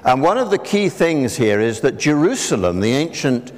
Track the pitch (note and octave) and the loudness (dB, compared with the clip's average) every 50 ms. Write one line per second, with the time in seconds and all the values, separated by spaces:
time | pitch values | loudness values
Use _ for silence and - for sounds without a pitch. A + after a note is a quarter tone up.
0 | - B2+ B2+ C3 C#3+ E3+ G#3 B3+ B3+ G3+ G3+ - - - - G3+ G#3 F3+ - - | 0 0 0 2 2 2 2 0 0 -2 -2 -4 -2 -2 -2 0 0 0 0 0
1 | F3 E3 D#3+ D3 C3 A2+ - - A#2+ G#2+ G#2 G#2 A2 A#2 A2+ - - C3+ A2 F#2 | 0 2 2 0 0 -2 0 0 0 2 2 2 2 0 -2 0 -2 -2 -2 0
2 | - D3+ D3 D3 D3+ F#3+ C4+ - - - D#3+ A2+ F2+ F2+ F2 F#2 G2 A2 B2+ C#3 | 0 0 2 4 2 2 0 -2 -2 -2 -2 0 0 0 0 0 0 0 0 0
3 | D#3 E3 - - - C#3 B2+ A#2+ A#2+ - - | -2 -4 -6 -4 -2 -2 -2 -2 -4 -8 -18